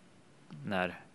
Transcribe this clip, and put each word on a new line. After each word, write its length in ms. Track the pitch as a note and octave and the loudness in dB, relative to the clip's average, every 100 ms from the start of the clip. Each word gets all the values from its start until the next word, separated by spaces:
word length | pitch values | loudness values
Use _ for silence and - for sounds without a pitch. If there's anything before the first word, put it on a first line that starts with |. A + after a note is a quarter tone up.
| - - - - - D3+ C#3 | -20 -20 -20 -20 -16 -10 0
när, 340 | G2 F2+ - - | 2 2 0 -12